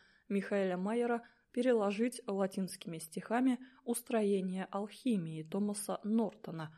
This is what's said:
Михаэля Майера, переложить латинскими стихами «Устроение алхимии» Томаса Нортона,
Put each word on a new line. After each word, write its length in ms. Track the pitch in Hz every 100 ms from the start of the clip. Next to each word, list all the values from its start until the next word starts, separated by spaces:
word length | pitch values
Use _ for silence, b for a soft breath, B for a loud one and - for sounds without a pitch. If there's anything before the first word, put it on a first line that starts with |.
| b b -
Михаэля 460 | 202 190 202 190 180
Майера, 460 | 190 233 240 233 233 B B
переложить 680 | - 247 233 202 202 240 - -
латинскими 720 | 196 190 190 185 - - 165
стихами 580 | - - - 226 262 240 B B
«Устроение 840 | - 233 - 233 208 202 185 185 190
алхимии» 720 | 202 196 - 262 214 160 160
Томаса 580 | 156 196 208 208 - 185
Нортона, 680 | 202 226 214 - - 165 156